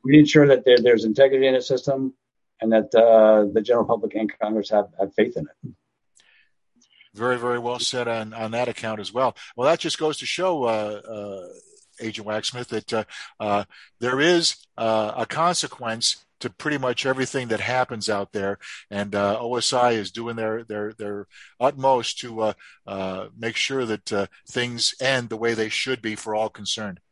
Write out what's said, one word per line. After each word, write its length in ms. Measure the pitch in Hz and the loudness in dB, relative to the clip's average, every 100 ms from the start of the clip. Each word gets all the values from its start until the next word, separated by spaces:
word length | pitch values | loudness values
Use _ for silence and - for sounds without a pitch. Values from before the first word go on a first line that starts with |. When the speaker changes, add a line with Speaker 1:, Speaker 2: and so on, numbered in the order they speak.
Speaker 1:
we 160 | 127 151 | 8 8
ensure 260 | 147 156 143 | 8 8 8
that 180 | 127 | 6
there, 140 | 131 123 | 8 6
there's 260 | 120 117 | 8 4
integrity 440 | 110 107 135 135 135 | 2 4 4 6 2
in 60 | |
the 80 | 131 | 2
system 520 | 123 127 - 135 135 - _ _ _ _ | 0 -2 0 -2 -4 -8 _ _ _ _
and 100 | 113 | 2
that, 220 | 110 104 | 2 4
uh, 560 | 117 113 113 107 110 101 | 4 8 8 8 6 4
the 100 | 107 | 0
general 240 | 107 117 107 | 2 0 2
public 280 | 113 107 | -2 -2
and 160 | 113 107 - | -4 -4 -4
Congress 320 | 107 110 101 | -4 -4 0
have, 180 | 104 101 - | 0 0 -4
have 140 | 95 | -4
faith 220 | - 107 - | 0 0 -2
in 100 | - | -10
it. 260 | _ 131 - _ _ _ _ _ _ _ _ _ _ _ _ _ | _ -20 -20 _ _ _ _ _ _ _ _ _ _ _ _ _
Speaker 2:
Very, 240 | 101 123 123 | -4 -2 0
very 200 | 123 120 | 0 -2
well 220 | 120 123 | -4 -4
said 260 | - 127 120 | -4 -4 -4
on, 260 | 113 110 | -4 -6
on 200 | 113 110 | -8 -6
that 160 | 113 123 | -2 -4
account 320 | 110 113 107 | -4 -8 -8
as 120 | 98 | -6
well. 240 | 113 131 - - - | -2 -2 -2 -18 -2
Well, 120 | 131 | 0
that 120 | 165 | 2
just 180 | 165 - | -2 -2
goes 200 | 156 147 | -4 -4
to 80 | 127 | -8
show, 360 | - 185 165 | -4 -2 0
uh, 380 | 120 110 107 104 | 0 -2 -4 -8
uh, 440 | 110 107 101 98 87 78 _ _ _ - | -12 -12 -10 -12 -16 -20 _ _ _ -12
Agent 240 | 113 107 | -12 -10
Waxsmith, 440 | 104 107 - 123 123 | -6 -6 -6 -10 -8
that, 240 | 110 - | -8 -4
uh, 120 | 113 104 - - _ | -4 -4 -14 -18 _
uh, 240 | 107 101 101 - - _ | -2 -2 -4 -16 -20 _
there 220 | 120 131 | -4 2
is, 340 | 160 175 170 - _ - | 4 4 0 -4 _ -4
uh, 360 | 113 110 107 123 | 0 0 -2 -4
a 100 | 117 | -6
consequence 1000 | 147 170 175 147 - 120 113 - - _ _ | -2 0 0 -6 -8 -10 -4 -4 -4 _ _
to 120 | 123 | -12
pretty 280 | _ 151 143 | _ -6 -2
much 260 | 131 120 | -2 -2
everything 440 | 135 131 127 139 120 | -2 -2 -2 -4 -4
that 100 | 110 | -4
happens 500 | 101 127 127 117 101 | -2 -2 -2 -4 -4
out 220 | 101 101 | -4 -4
there. 300 | 104 98 101 - - - | -6 -6 -6 -12 -20 -10
And, 240 | 101 101 101 | -8 -4 -2
uh, 220 | 101 110 | 0 -2
O 160 | 120 123 | -4 -2
S 160 | - | 0
I 180 | 131 123 | 2 2
is 180 | 113 98 | 0 -4
doing 240 | 117 117 117 | -10 -10 -6
their, 260 | 110 110 | -4 -6
their, 300 | 113 104 107 | -8 -8 -8
their 340 | 110 104 101 98 - - _ | -10 -10 -10 -14 -20 -20 _
utmost 640 | 131 143 131 131 113 - | -2 2 2 2 0 -8
to, 220 | 123 110 | -10 -2
uh, 100 | 110 101 - _ - | -2 -4 -16 _ -12
uh, 400 | 98 95 92 101 113 | -8 -6 -8 -12 -10
make 200 | 117 110 | -8 -4
sure 280 | - 135 117 | -4 -2 -2
that, 260 | 107 - | -4 -4
uh, 140 | 101 98 _ - | -4 -4 _ -8
things 460 | 127 120 117 110 - | -6 -4 -2 -4 -2
end 300 | 131 135 117 | -2 -2 -4
the 60 | 110 | -4
way 180 | 117 | -2
they 140 | 113 110 | 0 -2
should 320 | - - 127 | -4 -4 -4
be 140 | 110 | -6
for 220 | 107 113 107 | -8 -6 -4
all 120 | 110 | -4
concerned. 520 | - 101 - 107 90 _ | -6 -8 -6 -8 -12 _